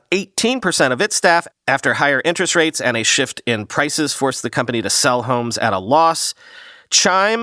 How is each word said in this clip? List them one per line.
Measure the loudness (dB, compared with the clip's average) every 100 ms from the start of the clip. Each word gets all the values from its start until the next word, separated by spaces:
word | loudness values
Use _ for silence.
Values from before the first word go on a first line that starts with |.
| -4
eighteen | -4 -4 -2 0 0
percent | -2 2 2
of | 2
its | -2 2
staff, | 4 2 0 _ -2
after | 0 0 0
higher | 2 0
interest | 0 -2 0 2
rates | 0 0
and | -2 0
a |
shift | 0 0 -2 -4 -4
in | -4 -4
prices | -2 -2 0 -2
forced | -2 -2 -2
the | -6
company | -4 -2 -2
to | -2
sell | 0 0 0
homes | 0 -2 -2 -2
at | -2
a | -2
loss. | 2 4 4 2 -4 -8 -16 -20 -20 -20 -2
Chime, | 0 2 2 2 0